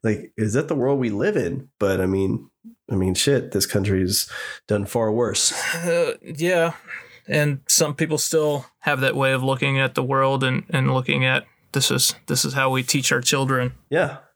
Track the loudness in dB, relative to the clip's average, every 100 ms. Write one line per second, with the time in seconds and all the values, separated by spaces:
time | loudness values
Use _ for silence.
0 | 0 -2 -6 -4 0 0 -2 0 0 0
1 | 0 0 0 0 -2 -6 -10 _ 0 2
2 | 2 0 0 -2 -6 _ -20 -20 -4 0
3 | 0 2 2 2 0 -2 0 0 2 2
4 | 2 0 -4 -10 -12 -14 -2 -2 0 -2
5 | 0 2 0 0 0 -2 -6 -4 -2 0
6 | 0 -4 -12 -4 0 2 0 -2 -16 -16
7 | -16 -20 -2 2 2 -2 0 2 2 0
8 | -2 0 0 2 2 -2 -6 _ -2 0
9 | 0 2 2 2 0 0 0 0 0 0
10 | 0 2 2 2 0 -2 -2 0 2 0
11 | 0 0 2 0 -4 _ _ -2 0 2
12 | 0 -2 -4 -2 0 0 2 0 0 0
13 | 2 0 2 0 2 0 -2 -6 _ 0
14 | 0 -4 _